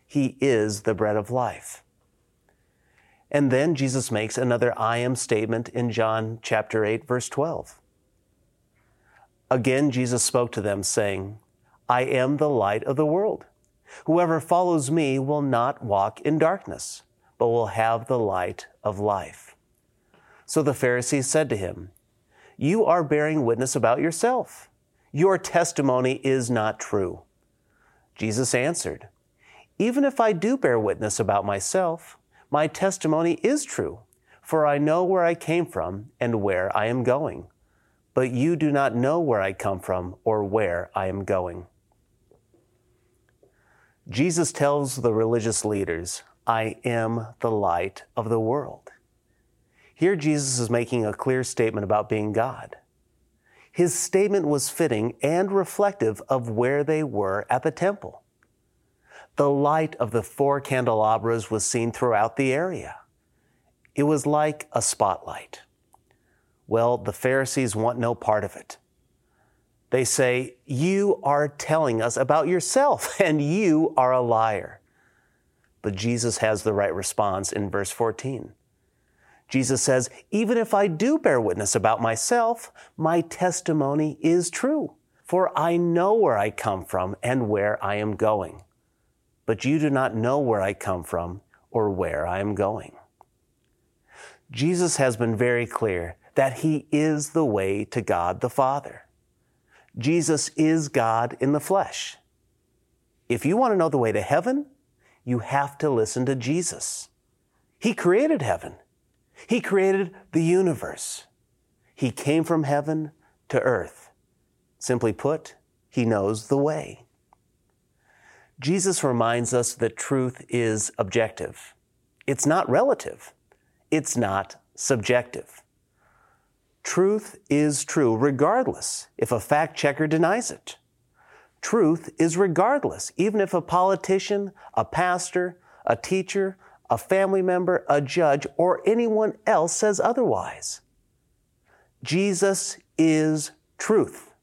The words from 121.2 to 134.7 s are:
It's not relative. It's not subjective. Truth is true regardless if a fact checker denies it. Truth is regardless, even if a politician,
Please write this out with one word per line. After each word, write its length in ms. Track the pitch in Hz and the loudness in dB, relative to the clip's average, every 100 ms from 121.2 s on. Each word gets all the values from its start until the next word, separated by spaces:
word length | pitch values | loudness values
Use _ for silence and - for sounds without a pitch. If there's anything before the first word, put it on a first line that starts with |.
| 110 - - - - _ _ _ _ _ - | 0 -2 -12 -12 -20 _ _ _ _ _ -4
It's 200 | 131 143 | -2 2
not 220 | 175 - | 0 2
relative. 640 | 143 269 - - - - _ _ _ _ _ _ | 2 2 0 -4 -14 -18 _ _ _ _ _ _
It's 260 | 156 - 123 | -2 -2 -2
not 400 | 104 95 95 - _ | 0 0 -4 -10 _
subjective. 880 | - - 127 104 123 - - - - _ _ _ _ _ _ _ _ _ _ _ _ | -6 -2 0 2 0 0 -10 -16 -20 _ _ _ _ _ _ _ _ _ _ _ _
Truth 560 | - - 190 214 208 - - | -4 0 2 2 -4 -12 -2
is 340 | 143 151 139 | 2 2 0
true 320 | - 165 123 113 | -2 2 2 4
regardless 920 | 143 131 151 240 262 - - - - - | 2 2 2 2 0 -4 -8 -10 -10 -4
if 120 | 117 | -2
a 80 | 117 | -2
fact 380 | - 147 160 - | 0 0 0 0
checker 300 | 143 139 156 | 0 0 0
denies 440 | 160 170 226 - | 2 2 0 -4
it. 280 | - - - _ _ _ _ _ - _ _ | -10 -16 -20 _ _ _ _ _ -20 _ _
Truth 480 | - 226 156 165 - - | -2 2 4 2 -2 0
is 200 | 165 165 | 0 2
regardless, 760 | 196 160 208 285 107 - - - | 2 2 2 2 -2 -6 -8 -2
even 240 | 202 208 | 0 0
if 100 | 190 | 0
a 80 | 175 | -2
politician, 920 | - 175 185 190 - 190 - 202 196 - - | 0 2 2 2 0 -2 0 -4 -4 -10 -8